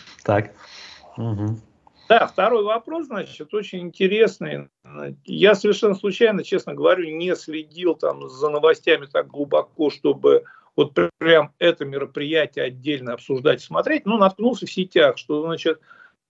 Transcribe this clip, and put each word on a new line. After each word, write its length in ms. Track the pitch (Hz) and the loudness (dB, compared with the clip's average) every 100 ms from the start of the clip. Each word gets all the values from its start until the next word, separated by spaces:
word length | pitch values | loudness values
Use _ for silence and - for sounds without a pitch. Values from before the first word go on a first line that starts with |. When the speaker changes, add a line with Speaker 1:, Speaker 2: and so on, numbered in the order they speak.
| - - | -16 -10
Speaker 1:
Так. 280 | - 104 110 - - - - - - - | 0 0 0 -10 -20 -20 -20 -20 -20 -8
Мгм. 420 | 117 101 107 110 - _ _ _ _ | -6 -4 -4 -6 -10 _ _ _ _
Speaker 2:
Да, 160 | 220 - | 2 2
второй 380 | - 196 240 | 0 0 0
вопрос, 420 | 208 226 226 320 285 | 0 -4 -4 -8 -8
значит, 480 | 214 165 - - | -10 -10 -14 -8
очень 280 | 214 196 185 | -8 -8 -10
интересный. 880 | 175 - 190 208 214 - 160 147 71 _ - 143 71 - - | -12 -2 0 2 2 0 -10 -10 -12 _ -20 -14 -12 -14 -10
Я 280 | 151 190 | 2 4
совершенно 400 | 196 208 202 214 | 6 2 2 0
случайно, 500 | 190 208 185 233 196 | 0 -4 2 2 2
честно 300 | 147 185 - | -2 -4 -4
говорю, 340 | 143 156 185 165 156 | 0 2 2 0 -6
не 200 | 180 170 | -4 -4
следил 580 | - 156 156 156 180 | -6 -12 -12 -4 -2
там 340 | 156 - 139 139 | -2 -2 -4 -10
за 220 | 131 151 | -6 -4
новостями 560 | 147 160 156 - 151 139 | 2 4 4 2 0 0
так 220 | 151 143 | -4 -4
глубоко, 640 | 143 143 151 - - 151 | -6 0 0 -2 -2 -2
чтобы 520 | - - 139 69 - - - _ - | 0 -2 2 4 4 2 -12 _ -2
вот 220 | 147 - 170 - | 0 0 -2 -2
прям 340 | 160 160 147 _ | 4 4 2 _
это 260 | 175 170 143 | 0 0 -6
мероприятие 800 | 139 139 147 147 160 143 - 135 | -8 -10 -10 -4 -2 -2 -4 -8
отдельно 480 | 127 131 143 123 | -6 -6 -6 -6
обсуждать 480 | 120 - 135 127 127 | -12 -6 -4 0 -2
и 40 | - | -4
смотреть, 420 | 160 269 302 - | -4 -2 -2 0
но 100 | 226 | 2
наткнулся 480 | 190 - 233 226 - | 2 2 -2 -2 -6
в 60 | |
сетях, 480 | - 185 175 143 120 | -6 -2 4 4 2
что, 240 | - 151 | -4 -6
значит, 380 | 165 165 165 - _ - - _ | -4 -4 -4 -4 _ -20 -20 _